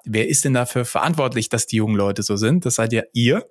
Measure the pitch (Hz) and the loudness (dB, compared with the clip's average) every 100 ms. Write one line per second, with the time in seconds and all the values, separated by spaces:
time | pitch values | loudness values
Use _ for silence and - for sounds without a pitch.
0 | - 110 110 147 143 127 123 127 120 - | -4 -2 0 0 2 0 0 -2 -2 -2
1 | 147 156 131 123 110 117 - 113 107 101 | -2 0 0 -2 -2 -2 0 0 2 2
2 | 101 98 104 101 110 175 127 113 113 113 | 0 0 -2 0 2 2 0 0 0 0
3 | - 117 120 196 - | -2 0 2 2 -2